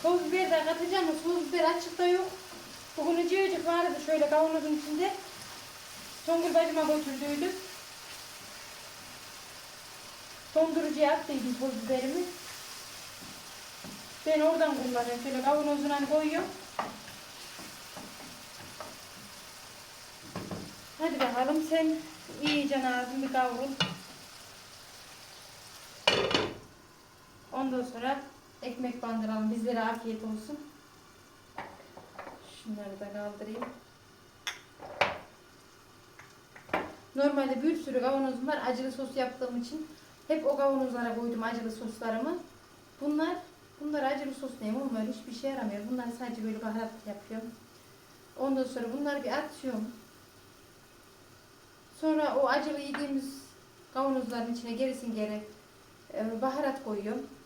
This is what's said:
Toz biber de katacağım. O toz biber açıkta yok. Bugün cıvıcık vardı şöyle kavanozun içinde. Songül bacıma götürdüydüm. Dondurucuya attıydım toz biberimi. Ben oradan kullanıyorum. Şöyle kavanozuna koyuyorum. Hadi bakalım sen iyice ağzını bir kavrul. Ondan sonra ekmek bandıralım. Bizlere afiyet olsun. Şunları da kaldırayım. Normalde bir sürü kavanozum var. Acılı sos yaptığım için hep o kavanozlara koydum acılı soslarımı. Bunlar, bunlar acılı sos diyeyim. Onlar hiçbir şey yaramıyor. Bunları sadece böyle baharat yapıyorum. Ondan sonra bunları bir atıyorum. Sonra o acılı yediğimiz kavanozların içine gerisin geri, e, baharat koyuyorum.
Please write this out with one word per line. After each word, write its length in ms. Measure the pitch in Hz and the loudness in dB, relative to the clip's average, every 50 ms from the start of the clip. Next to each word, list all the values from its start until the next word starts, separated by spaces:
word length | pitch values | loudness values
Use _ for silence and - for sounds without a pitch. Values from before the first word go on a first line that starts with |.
| - | 6
Toz 280 | 320 359 349 349 302 | 6 6 6 6 4
biber 200 | 339 370 381 302 | 4 4 4 6
de 140 | 330 320 311 | 6 6 6
katacağım. 400 | 311 330 330 349 349 370 392 359 320 | 4 2 2 2 2 4 4 4 4
O 140 | 311 - - | 2 2 2
toz 300 | 330 359 349 320 277 - | 2 2 2 2 2 2
biber 100 | 349 311 | 6 6
açıkta 440 | 320 349 - - - - - 359 359 | 6 6 4 0 -4 0 2 6 6
yok. 240 | 359 370 370 381 - - - - - - - - - - - - - - | 6 6 4 0 -4 -8 -12 -14 -14 -14 -14 -14 -14 -14 -14 -10 -4 0
Bugün 320 | 294 320 339 339 349 339 | 2 4 4 4 4 4
cıvıcık 380 | 359 392 392 381 381 339 330 330 | 4 4 4 4 2 2 2 2
vardı 300 | 339 349 339 349 277 294 - | 4 4 4 4 2 0 2
şöyle 240 | - 320 311 294 294 | 2 4 4 6 6
kavanozun 520 | 302 302 320 320 320 320 285 302 302 294 - | 8 6 6 6 4 2 2 2 0 0 0
içinde. 300 | 294 302 311 359 403 - - - - - - - - - - - - - - - - - - - - - - - | -2 0 2 2 2 0 -2 -8 -10 -12 -12 -12 -12 -12 -14 -14 -14 -14 -14 -14 -14 -14 -14 -12 -12 -12 -8 0
Songül 280 | - 330 339 339 349 285 | 2 4 4 4 6 8
bacıma 280 | 330 330 330 320 320 | 8 6 8 6 4
götürdüydüm. 720 | 311 311 302 302 - 269 269 262 285 294 294 294 320 381 370 - - - - - - - - - - - - - - - - - - - - - - - - - - - - - - - - - - - - - - - - - - - - - - - - - - - - - - - - - - - - | 4 6 4 4 2 0 -2 -2 -2 -2 0 2 0 0 0 -2 -6 -10 -12 -12 -12 -14 -14 -14 -12 -12 -12 -12 -12 -14 -14 -14 -14 -14 -14 -14 -14 -14 -14 -14 -14 -14 -14 -14 -14 -14 -14 -14 -14 -14 -14 -14 -14 -14 -14 -14 -14 -14 -16 -16 -16 -14 -14 -14 -14 -14 -14 -14 -14 -14 -14 -14 -14 0 4
Dondurucuya 580 | 311 320 330 311 330 311 302 254 285 302 285 311 | 4 6 6 6 2 2 2 4 6 6 6 6
attıydım 420 | 320 - - 294 262 220 254 - 247 | 4 2 0 -2 0 0 0 0 0
toz 120 | 254 269 233 220 220 | 0 0 0 -2 0
biberimi. 380 | - 262 254 247 262 302 349 359 359 - - - - - - - - - - - - - - - - - - - - - - - - - - - - - - - - - - - - - - - | 0 0 2 2 0 0 0 -2 -2 -4 -10 -12 -12 -12 -10 -10 -12 -12 -12 -12 -12 -12 -12 -14 -14 -14 -14 -14 -14 -14 -14 -14 -14 -14 -14 -14 -14 -14 -14 -12 -12 -12 -12 -14 -14 -14 -6 0
Ben 140 | 311 311 302 | 2 4 8
oradan 360 | 302 320 339 330 330 294 277 262 254 | 8 8 8 6 6 4 4 2 0
kullanıyorum. 400 | 254 247 240 240 240 240 240 - | 2 2 2 2 0 -2 -2 -2
Şöyle 180 | 277 262 254 | -2 -2 2
kavanozuna 680 | 262 269 294 302 302 294 285 285 285 285 285 285 277 269 | 4 6 6 6 6 4 2 2 4 2 2 2 2 4
koyuyorum. 400 | 302 311 311 302 311 339 370 - - - - - - - - 208 - - - - - - - - - - - - - - - - - - - - - - - - - - - - - - - - - - - - - - - - - - - - - - - 104 104 - - - - - - - - - - - - - - - - - - - - - - - - - - - - - - - - - | 4 4 4 4 2 2 0 -2 -4 -10 -12 -10 -6 -4 -4 -4 -6 -10 -12 -14 -14 -14 -14 -16 -14 -14 -14 -12 -12 -12 -12 -12 -12 -14 -14 -14 -12 -12 -12 -12 -14 -14 -14 -14 -14 -14 -16 -16 -14 -14 -14 -14 -12 -12 -12 -12 -12 -14 -16 -16 -16 -16 -16 -16 -16 -16 -16 -16 -16 -16 -16 -16 -16 -16 -18 -18 -16 -16 -16 -18 -18 -16 -16 -10 -10 -8 -8 -6 -8 -8 -8 -10 -12 -14 -16 -16 -8 -2
Hadi 200 | 311 330 269 269 | 0 0 4 4
bakalım 440 | 269 240 233 240 254 269 311 311 311 - | 4 4 4 4 4 4 4 2 4 4
sen 260 | 311 330 320 320 320 320 - - - - - - - - 294 | 4 6 6 6 4 2 -2 -8 -14 -14 -14 -14 -8 -2 2
iyice 320 | 302 302 294 277 - 277 269 254 254 | 4 4 4 4 4 2 2 2 2
ağzını 400 | 247 247 247 247 262 269 269 262 | 2 2 0 0 -2 -2 -2 0
bir 60 | 262 | 2
kavrul. 340 | 254 254 247 240 233 262 277 269 - - - - - - - - - - - - - - - - - - - - - - - - - - - - - - - - - - - - - - - - - - - - - - - - - 65 - - - - - - - - - - - - - - - - - - - - - - - - - - | 4 2 4 2 0 -2 -2 0 0 0 0 0 -8 -12 -14 -16 -16 -16 -18 -18 -18 -18 -18 -18 -18 -18 -18 -18 -18 -18 -18 -18 -18 -18 -18 -18 -18 -18 -18 -18 -18 -18 -18 -18 -18 -18 -18 -18 -18 -18 -18 -18 0 2 2 4 4 2 4 4 2 2 0 -4 -8 -14 -18 -20 -20 -20 -20 -20 -20 -20 -20 -20 -20 -20 -20 -20 -20 -18 -8 -4
Ondan 300 | 262 269 262 254 254 240 | -2 -2 0 0 0 -2
sonra 360 | - - 233 240 254 277 285 - - - - - - - - | -2 -6 -4 0 0 0 0 -2 -12 -16 -20 -20 -20 -18 -10
ekmek 400 | - 254 240 - 254 247 233 - | -8 -8 -6 -4 -4 -4 -4 -4
bandıralım. 500 | - 226 226 220 214 214 220 214 214 220 220 | -4 -2 -2 0 0 0 0 2 2 2 2
Bizlere 260 | 226 220 240 240 226 | 2 0 0 2 2
afiyet 420 | 226 226 233 233 - 226 220 214 220 | 2 2 0 -2 -2 -4 -4 -4 -4
olsun. 360 | 220 214 214 - - 294 294 - - - - - - - - - - - - - - - - - - - - - - - - - - - - - - - - - - - - - - - - - | -4 -6 -6 -6 -8 -10 -10 -10 -14 -18 -20 -20 -20 -20 -20 -20 -20 -20 -20 -20 -20 -20 -20 -20 -16 -12 -12 -12 -12 -12 -18 -20 -18 -18 -18 -18 -18 -16 -14 -14 -14 -14 -16 -18 -18 -18 -14 -8
Şunları 360 | 220 214 208 202 196 196 - | -8 -8 -6 -6 -8 -8 -8
da 140 | 208 202 202 | -8 -8 -6
kaldırayım. 520 | 208 208 208 208 208 208 220 220 240 254 262 - - - - - - - - - - - - - - - - - - - - - - - - - - - - - - - - - - - - - - - - - - - - - - - - - - - - - - - - - - - - - - - - - - - - - | -6 -6 -6 -6 -8 -8 -8 -6 -6 -6 -8 -8 -14 -18 -20 -20 -20 -20 -20 -20 -20 -20 -20 -20 -8 -8 -8 -8 -8 -16 -20 -18 -16 -14 -12 2 2 2 2 2 -4 -10 -16 -20 -20 -20 -20 -20 -20 -20 -20 -20 -20 -20 -20 -20 -20 -20 -20 -20 -20 -20 -20 -20 -20 -20 -20 -20 -20 -8 -2 -2 -2 -2 -4 -8 -14 -18 -8 0
Normalde 480 | 269 277 294 277 277 269 254 262 226 269 | 4 4 6 6 6 4 4 2 4 4
bir 200 | 320 - - - | 4 4 4 0
sürü 180 | 277 247 254 | 0 2 4
kavanozum 460 | 240 262 277 269 269 262 254 240 254 285 | 4 4 4 4 4 2 0 0 0 0
var. 120 | 302 262 233 254 | 0 2 2 0
Acılı 240 | 247 226 262 262 | 0 2 0 -2
sos 260 | 226 - 269 262 - 269 | -2 -2 -6 -4 0 0
yaptığım 440 | 254 247 247 - 262 247 247 240 | 0 0 0 -2 -4 -2 -2 -2
için 260 | 240 - 294 311 311 - - - - - - - - - | -4 -2 -4 -6 -8 -8 -12 -18 -20 -20 -20 -20 0 0
hep 180 | 311 311 311 | 0 2 4
o 120 | 277 285 269 | 2 4 6
kavanozlara 580 | 277 277 269 269 262 247 240 240 240 226 208 | 6 4 6 4 2 2 0 -2 -2 0 0
koydum 280 | 220 233 233 226 214 220 | 0 0 -2 -2 0 -2
acılı 280 | 226 233 233 220 226 | -2 -2 -2 -2 -4
soslarımı. 640 | 214 - 240 220 - - 240 226 220 226 247 311 359 359 - - - - - - - - - - - - | -6 -4 -6 -8 -6 -4 -2 -2 0 0 0 0 0 -2 -4 -10 -18 -20 -20 -20 -20 -20 -20 -20 -12 -4
Bunlar, 340 | 269 294 302 302 320 349 359 - - - - - - - - - | 0 2 2 4 2 2 0 -2 -6 -12 -18 -20 -20 -20 -16 -8
bunlar 220 | 294 302 302 294 269 | -6 -2 0 2 2
acılı 300 | 262 285 - 294 269 - | 2 2 0 -2 -4 -6
sos 180 | - 269 254 - - | -6 -6 -8 -8 -6
diyeyim. 220 | 220 214 220 262 | -4 -2 0 0
Onlar 220 | 277 262 226 220 214 | 0 0 0 0 0
hiçbir 380 | - - - - - 226 - | -2 -2 -6 -6 -10 -10 -4
şey 100 | - 269 | -4 -2
yaramıyor. 300 | 269 269 233 214 202 208 214 233 | -2 0 -2 -2 -2 -4 -4 -2
Bunları 200 | 254 247 240 233 233 - | -2 -2 -2 -4 -4 -6
sadece 240 | 254 226 220 220 214 | -6 -6 -6 -4 -4
böyle 180 | 220 214 208 | -4 -4 -4
baharat 300 | 226 214 208 220 - 226 - - - 208 | -4 -2 -2 -2 -2 -4 -6 -10 -10 -8
yapıyorum. 440 | 202 202 - - 220 226 233 240 - - - - - - - - - - - - - - - - - - | -10 -10 -8 -8 -8 -8 -8 -8 -12 -14 -18 -20 -20 -20 -20 -20 -20 -20 -20 -20 -20 -20 -20 -20 -6 -2
Ondan 240 | 254 277 269 262 262 | 2 2 4 4 2
sonra 220 | 247 - 247 233 226 233 285 | 0 -2 -4 -4 -2 -2 0
bunları 240 | 294 294 285 277 233 | 0 0 0 0 0
bir 80 | 208 | 0
atıyorum. 600 | 240 285 311 294 - - - 262 233 214 214 233 - - - - - - - - - - - - - - - - - - - - - - - - - - - - - - - - - - - - - - - - - - | 0 0 -2 -4 -8 -6 -4 -2 -2 -2 -2 -4 -6 -12 -18 -20 -20 -20 -20 -20 -20 -20 -20 -20 -20 -20 -20 -20 -20 -20 -20 -20 -20 -20 -20 -20 -20 -20 -20 -20 -20 -20 -20 -20 -20 -20 -20 -20 -20 -20 -20 -20 -14 -2
Sonra 340 | 311 311 311 302 302 277 233 | 2 2 4 4 4 4 4
o 120 | 262 277 254 | 4 6 6
acılı 320 | 269 294 302 311 294 285 | 6 4 4 2 -2 -2
yediğimiz 460 | 277 277 - - 294 277 277 269 262 - - - - - - - - - - - - - - | -4 -4 -4 -2 -2 0 0 0 -2 -2 -8 -10 -14 -18 -20 -20 -20 -20 -20 -20 -20 -8 -2
kavanozların 600 | 262 269 277 262 254 240 220 240 240 220 240 240 | 0 2 2 2 2 0 0 -2 -2 -2 -2 -2
içine 180 | - - 233 | -4 -2 -4
gerisin 440 | 226 233 262 262 247 - 233 233 214 | 0 0 2 0 0 -2 -4 -4 -2
geri, 280 | 214 214 214 214 214 214 - - - - - - - - - - - - - - | 0 0 0 -2 -4 -6 -10 -14 -18 -20 -20 -20 -20 -20 -20 -20 -20 -20 -8 -4
e, 280 | - 214 220 226 220 | -2 -2 -2 0 0
baharat 420 | 247 262 262 285 294 269 254 - - | 0 0 2 2 0 0 0 -2 -4
koyuyorum. 440 | 226 214 202 196 214 233 262 277 - - - - | -4 -2 -2 -2 -2 -2 -2 -4 -8 -12 -18 -20